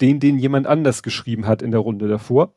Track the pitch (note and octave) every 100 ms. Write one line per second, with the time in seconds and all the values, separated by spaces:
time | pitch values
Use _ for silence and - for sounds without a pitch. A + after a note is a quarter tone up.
0 | C3 C#3+ C#3+ C#3 C3+ C#3 - D3+ C#3+ -
1 | A2+ - - A2+ G#2+ A2 A#2+ A2 G#2+ G2+
2 | G#2 G#2 - B2+ F3+